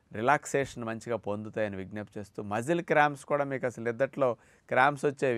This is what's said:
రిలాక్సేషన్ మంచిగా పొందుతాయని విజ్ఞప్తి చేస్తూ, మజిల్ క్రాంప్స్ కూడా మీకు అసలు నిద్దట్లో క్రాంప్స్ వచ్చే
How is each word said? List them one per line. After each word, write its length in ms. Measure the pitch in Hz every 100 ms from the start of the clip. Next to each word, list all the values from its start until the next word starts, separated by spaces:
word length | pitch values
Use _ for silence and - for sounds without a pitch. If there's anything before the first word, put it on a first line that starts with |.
| _ 101
రిలాక్సేషన్ 640 | 117 147 - 139 131 - 117
మంచిగా 280 | 113 117 113 -
పొందుతాయని 500 | 104 107 113 107 98
విజ్ఞప్తి 340 | 95 107 104 -
చేస్తూ, 200 | 104 - 104
మజిల్ 300 | 104 120 170 165
క్రాంప్స్ 340 | 156 147 143 -
కూడా 120 | 147 139
మీకు 140 | 135 127
అసలు 140 | 117 113
నిద్దట్లో 400 | 117 135 - 135 113 _ _ _
క్రాంప్స్ 340 | 123 135 143 147
వచ్చే 200 | 139 139